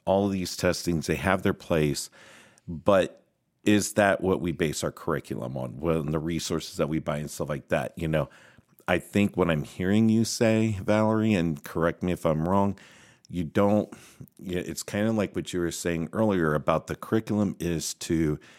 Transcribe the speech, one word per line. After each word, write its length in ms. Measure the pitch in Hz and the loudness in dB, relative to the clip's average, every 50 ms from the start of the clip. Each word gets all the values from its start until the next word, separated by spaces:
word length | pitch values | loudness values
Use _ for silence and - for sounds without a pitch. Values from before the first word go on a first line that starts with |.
| - | -2
All 220 | - 95 98 101 | 0 2 2 2
of 60 | 101 98 | 2 0
these 240 | 95 90 82 - | -2 -4 -6 -4
testings, 500 | - - 90 85 - - 87 87 78 73 | -2 0 0 0 0 -2 -2 -2 -2 -2
they 80 | - 82 | -2 -2
have 260 | 65 71 95 95 92 - | -2 0 0 0 0 0
their 120 | 101 90 | 0 -2
place, 560 | - - - 87 80 78 73 71 - - - - - - - - - - - _ _ _ - | -2 -2 -2 0 2 2 2 0 -2 -6 -12 -14 -20 -20 -20 -20 -20 -20 -20 _ _ _ -12
but 540 | 85 76 - - 101 95 85 - - - _ _ _ _ _ _ _ _ - | -12 -4 2 4 4 4 4 2 -2 -12 _ _ _ _ _ _ _ _ 2
is 300 | 104 104 104 95 - - | 2 4 4 2 0 2
that 260 | 107 104 98 92 - | 4 4 4 4 2
what 200 | - 95 92 62 | 2 0 0 0
we 120 | 80 90 76 | 0 -2 -2
base 300 | - 85 76 73 - - | 0 -2 -2 -2 -2 -4
our 80 | 78 - | -6 -6
curriculum 640 | - - - 78 69 - - 69 52 58 64 65 | -6 -4 -4 -4 -4 -4 -6 -8 -8 -8 -8 -8
on? 220 | 65 64 62 57 67 | -8 -8 -8 -8 -4
Well, 220 | 73 85 80 80 | -2 0 0 0
and 140 | 73 73 78 | 0 -2 -2
the 40 | 80 | -2
resources 580 | 73 82 85 80 - - 87 80 - - - | -2 -2 -4 -4 -4 -4 -4 -4 -6 -6 -4
that 120 | 90 80 73 | -4 -2 -2
we 100 | 80 78 | -2 -2
buy 200 | 71 78 76 73 | -2 -4 -4 -6
and 120 | 73 71 | -6 -8
stuff 180 | - - 80 71 | -8 -8 -6 -6
like 200 | 76 67 - - | -6 -8 -6 -2
that, 240 | - 76 64 - - | -2 -2 -2 -4 -6
you 120 | - 80 80 | -6 -4 0
know, 200 | 80 78 69 - - - - - - - - _ _ _ _ - | 0 0 0 -2 -6 -14 -20 -20 -20 -20 -20 _ _ _ _ -2
I 100 | 92 85 | -2 -2
think 380 | - - - 101 101 98 - | -2 0 0 2 2 2 2
what 140 | 87 90 85 | 2 2 2
I'm 140 | 80 76 71 | 2 0 -2
hearing 440 | - - - 90 92 101 107 113 110 | -6 -8 -4 -2 2 2 4 4 4
you 160 | 110 113 110 | 4 2 2
say, 540 | - - - 120 113 113 110 110 110 107 95 - | 0 0 0 2 2 4 2 2 0 -2 -2 -2
Valerie, 500 | 104 104 107 110 107 110 110 107 110 107 | 0 2 2 2 2 2 2 2 2 2
and 280 | 90 82 85 78 71 - | 2 2 0 -2 -4 -8
correct 380 | - - 87 82 85 80 - - | -8 -2 0 0 0 0 0 -2
me 100 | 90 87 | -2 -2
if 120 | - - | 0 0
I'm 240 | 82 78 78 80 87 | 0 0 2 0 0
wrong, 300 | 98 98 98 101 95 - - - - - - - _ _ _ - | 2 2 2 0 -2 -6 -12 -20 -20 -20 -20 -20 _ _ _ -10
you 140 | - 87 85 | -6 -6 -6
don't, 500 | 73 - 107 101 101 104 104 - - - - - - - - - - _ - | -2 0 2 4 4 4 2 0 -2 -6 -16 -20 -20 -20 -20 -20 -20 _ -16
yeah, 220 | - 92 90 87 | -10 -6 -6 -4
it's 240 | - - - - - | -4 -6 -8 -10 -8
kinda 260 | - - 101 104 113 113 | -4 -2 0 0 0 0
like 220 | 107 98 85 - | 0 -2 -2 -4
what 180 | 92 78 - - | -6 -6 -4 -4
you 60 | 90 | -2
were 140 | 85 82 80 | -2 -2 -4
saying 360 | - - 90 85 82 82 - - | -4 -4 -2 -2 -2 -4 -4 -2
earlier 420 | 107 110 107 98 90 82 78 76 | 0 0 2 2 2 2 2 2
about 320 | 73 - - 80 78 - | 2 2 2 0 0 0
the 80 | - 87 | -4 -8
curriculum 640 | - - - 113 113 110 - 107 104 104 92 - - | -10 -4 0 0 0 0 0 0 0 0 0 0 -2
is 360 | - 87 85 80 - - - | -2 -2 -2 -2 -4 -6 -8
to 440 | - - - 85 80 82 76 73 71 - - - | -8 -4 -2 0 2 2 2 0 -2 -6 -14 -20